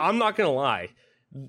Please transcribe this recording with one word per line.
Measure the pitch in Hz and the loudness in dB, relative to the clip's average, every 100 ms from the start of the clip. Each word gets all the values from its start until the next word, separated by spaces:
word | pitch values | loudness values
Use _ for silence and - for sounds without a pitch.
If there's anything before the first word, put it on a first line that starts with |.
| 165 | 2
I'm | 226 | 2
not | 220 214 | 0 2
gonna | 185 | 0
lie. | 131 139 104 90 - _ _ _ 135 | 2 0 -2 -4 -14 _ _ _ -18